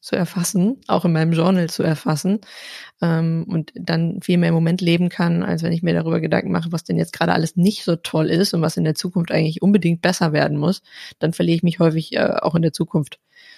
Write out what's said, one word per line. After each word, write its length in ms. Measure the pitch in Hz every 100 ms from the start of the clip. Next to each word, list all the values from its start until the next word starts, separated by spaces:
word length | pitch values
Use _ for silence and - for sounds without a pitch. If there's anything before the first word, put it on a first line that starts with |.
zu 140 | - -
erfassen, 640 | 170 185 175 190 196 269 -
auch 180 | 175
in 80 | 175
meinem 200 | 160 160
Journal 360 | 165 170 185 165
zu 140 | -
erfassen, 580 | 160 156 - 151 185 208 - - - - - -
ähm, 420 | 170 160 165 165 -
und 240 | 165 151
dann 460 | - 175 165 165 190
viel 160 | - 175
mehr 120 | 170
im 40 |
Moment 260 | 165 165 180
leben 280 | 170 170 175
kann, 340 | - 170 170
als 200 | 180 170
wenn 100 | 165
ich 100 | 170
mir 120 | 170
darüber 260 | 170 165 165
Gedanken 300 | 160 165 -
mache, 220 | 180 165
was 120 | 170
denn 120 | - 165
jetzt 160 | 165
gerade 200 | - 170
alles 240 | 175 160 180
nicht 280 | 180 214
so 120 | - 165
toll 340 | - 160 156
ist 240 | 127 202
und 80 | 170
was 140 | 160 175
in 80 |
der 100 | 156
Zukunft 360 | 151 180 175 165
eigentlich 320 | 160 160 160
unbedingt 400 | 190 208 170 170
besser 300 | 180 180 165
werden 260 | 151 147 147
muss, 240 | 151 196 _ - - -
dann 140 | 160
verliere 240 | - 170 165
ich 60 |
mich 160 | 175 165
häufig, 360 | 165 160 156
äh, 220 | - - -
auch 140 | -
in 80 | 165
der 100 | 165
Zukunft. 480 | - 165 160 143 - _ _ -